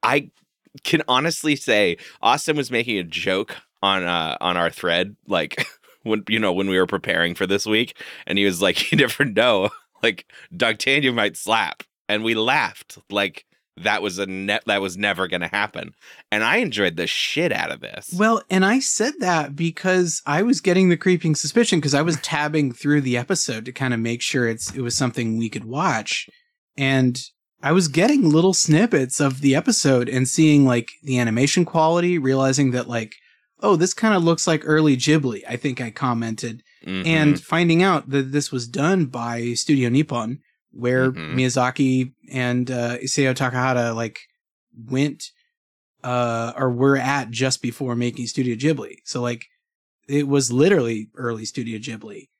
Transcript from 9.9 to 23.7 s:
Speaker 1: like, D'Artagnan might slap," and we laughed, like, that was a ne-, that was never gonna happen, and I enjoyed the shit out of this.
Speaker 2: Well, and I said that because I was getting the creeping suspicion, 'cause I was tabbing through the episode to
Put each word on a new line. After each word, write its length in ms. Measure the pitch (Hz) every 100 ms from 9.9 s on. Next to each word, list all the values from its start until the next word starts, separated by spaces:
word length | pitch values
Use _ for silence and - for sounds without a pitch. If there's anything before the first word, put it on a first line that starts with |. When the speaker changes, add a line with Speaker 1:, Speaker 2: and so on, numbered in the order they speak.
| _
Speaker 1:
like, 300 | 117 98 - - - 87
D'Artagnan 580 | 117 110 - 139 135 120
might 200 | 104 98
slap," 480 | - 113 87 - - _ -
and 160 | 107
we 120 | 113 113
laughed, 640 | 113 147 110 - - - _
like, 360 | 101 98 - _ _ _ -
that 240 | 87 104
was 180 | 101 90
a 60 | 98
ne-, 340 | 95 98 104 -
that 160 | 101
was 160 | 98 90
never 300 | 104 90 92
gonna 200 | 90 85
happen, 460 | 104 104 - - _ - - _
and 120 | 107
I 140 | 110 196
enjoyed 400 | 220 104 95 82
the 100 | 85
shit 460 | - - - 170
out 180 | - -
of 80 | -
this. 340 | - - - 175
Speaker 2:
Well, 240 | 214 226 -
and 160 | 190 190
I 140 | 254
said 340 | 262 - 226 302
that 360 | 196 165 143 143
because 680 | 165 160 185 185 175 - -
I 160 | 147
was 180 | 226 -
getting 300 | - 180 185
the 80 | 170
creeping 360 | - 180 170 151
suspicion, 440 | 147 226 233 170
'cause 140 | 139
I 80 | 139
was 160 | 160 151
tabbing 580 | - 156 151 156 143 120
through 260 | 143 147
the 140 | 131 123
episode 460 | 123 190 - 113
to 60 | 117